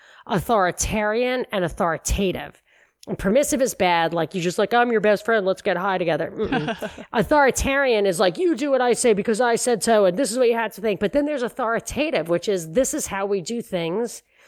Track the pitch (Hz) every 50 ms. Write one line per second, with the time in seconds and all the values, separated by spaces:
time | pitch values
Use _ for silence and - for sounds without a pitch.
0 | _ - - - - - 220 180 - - 233 208 180 175 - - - - 196 220
1 | 214 214 214 240 247 254 254 254 226 - 220 196 175 156 - - 190 170 156 -
2 | - - - 190 202 180 175 - 147 147 - _ _ _ _ _ _ _ _ _
3 | - - 185 - - 196 214 277 - - 294 240 262 220 - - 190 180 170 170
4 | 165 160 165 170 160 - - 185 165 180 - - 202 196 233 240 240 240 226 214
5 | 180 214 208 - - 233 226 214 185 190 185 - - 202 180 175 185 202 190 180
6 | 180 165 156 151 165 190 - 160 214 - 269 247 - 233 220 - - 208 - -
7 | - - - 240 185 - 302 294 277 247 - - - 269 269 277 277 254 226 208
8 | 202 196 170 165 202 180 160 - 370 339 302 214 294 285 269 247 247 247 220 -
9 | - 240 208 190 202 240 214 196 247 233 233 226 - 254 240 175 - 226 226 214
10 | 196 180 175 190 185 180 220 262 247 233 233 233 226 214 - 196 196 220 196 -
11 | 208 185 - 285 285 294 302 254 247 220 - - 247 220 233 196 - - - 233
12 | 302 320 330 165 156 170 170 175 - 220 196 180 160 160 160 240 269 - - 285
13 | - - 202 196 196 196 202 190 156 - 233 233 - - 196 175 165 160 175 220
14 | 240 214 - - _ _ _ _ _